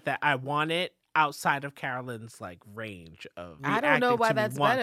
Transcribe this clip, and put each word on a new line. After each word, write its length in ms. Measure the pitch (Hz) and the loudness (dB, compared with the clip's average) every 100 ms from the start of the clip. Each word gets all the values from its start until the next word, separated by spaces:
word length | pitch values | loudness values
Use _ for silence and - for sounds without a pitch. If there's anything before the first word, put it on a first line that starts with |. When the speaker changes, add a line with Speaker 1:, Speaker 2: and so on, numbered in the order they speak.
Speaker 1:
that 140 | 143 127 | -2 0
I 140 | 147 | 2
want 380 | 131 135 147 156 | 2 0 0 0
it." 220 | 170 180 - _ | 0 -2 -8 _
outside 500 | 156 147 - 170 143 | 2 2 2 0 0
of 100 | 139 | -4
Carolyn's, 680 | - 139 127 127 113 110 - | -6 -6 -4 -6 -10 -12 -12
like, 180 | 98 90 104 | -12 -12 -16
range 520 | 107 110 90 82 78 - - | -10 -10 -10 -16 -18 -16 -12
of 220 | 87 78 | -14 -6
Speaker 2:
I 180 | 139 220 | -2 0
don't 180 | 294 302 | 2 4
know 160 | 247 233 | 4 4
Speaker 1:
reacting 20 | |
Speaker 2:
why 100 | 226 | 2
Speaker 1:
to 60 | |
me 60 | 220 | 2
Speaker 2:
that's 180 | 214 143 | 0 2
better. 220 | 208 254 | 2 4